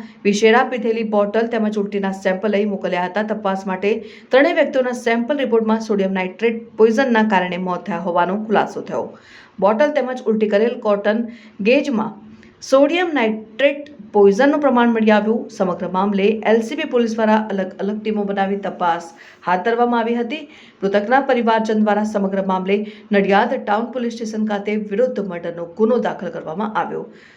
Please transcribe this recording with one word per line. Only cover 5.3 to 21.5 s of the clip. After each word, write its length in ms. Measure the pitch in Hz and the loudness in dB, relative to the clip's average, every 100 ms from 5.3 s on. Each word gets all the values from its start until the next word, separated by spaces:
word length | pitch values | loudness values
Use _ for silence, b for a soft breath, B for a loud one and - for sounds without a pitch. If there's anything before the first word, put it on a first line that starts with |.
| 285 | -2
રિપોર્ટમાં 420 | 240 226 220 220 | 0 0 2 0
સોડિયમ 320 | 220 196 190 | 0 -2 0
નાઇટ્રેટ 680 | 190 185 - 233 226 - - | -2 -4 -2 -2 -2 -6 2
પોઈઝનના 460 | 226 226 262 226 | 4 4 2 2
કારણે 340 | 220 190 180 180 | 4 2 0 -4
મોત 260 | 185 175 196 | -4 -4 -6
થયા 120 | 170 | -6
હોવાનો 460 | 185 175 175 202 | -2 0 0 -2
ખુલાસો 380 | 214 185 - - | 0 0 0 -6
થયો. 360 | - 127 - - b b b - | -8 -6 -6 -12 b b b 0
બોટલ 320 | 190 220 294 | 0 2 2
તેમજ 320 | 285 247 247 - | 0 -2 -4 -2
ઉલટી 240 | 214 214 | 0 2
કરેલ 300 | 208 233 - | 2 0 -2
કોટન 480 | 214 202 208 233 233 B B B | -2 0 0 -2 -4 B B B
ગેજમાં 680 | 202 277 285 214 - - - B B B | 2 2 2 -2 -4 -8 -20 B B B
સોડિયમ 480 | - 269 294 339 359 | 2 4 4 2 0
નાઇટ્રેટ 840 | 285 220 214 - - 285 294 - - - | 0 0 -2 -8 0 0 0 -10 -18 -2
પોઈઝનનું 460 | 208 202 196 285 302 | 6 6 6 4 4
પ્રમાણ 280 | 277 240 233 | 4 4 4
મળી 240 | 226 214 | 4 4
આવ્યું. 380 | 208 214 240 - | 4 4 -2 -4
સમગ્ર 380 | - 180 175 175 | -4 -2 -2 -4
મામલે 360 | 185 202 196 | -2 0 2
એલ 380 | 208 220 - 226 | 2 2 2 2
સી 140 | 226 302 | 2 -4
બી 80 | |
પોલીસ 320 | 208 247 226 220 | -2 0 0 0
દ્વારા 320 | 220 220 214 | 2 2 2
અલગ 260 | 196 185 - | -4 -6 -6
અલગ 260 | 196 214 | -6 -4
ટીમો 200 | 220 208 | -4 -2
બનાવી 340 | 202 202 196 202 | -2 -2 -2 -2
તપાસ 560 | 185 - 175 170 170 - b b - | -6 -4 -2 -2 -6 -20 b b -2
હાથ 200 | 185 220 | 0 0
ધરવામાં 340 | 233 240 240 | 0 2 0
આવી 160 | 226 240 | 0 -2
હતી. 320 | 226 311 - b b b | -4 -8 -12 b b b
મૃતકના 380 | 196 202 214 262 | 0 0 2 2
પરિવારજન 640 | 277 247 226 | 2 0 2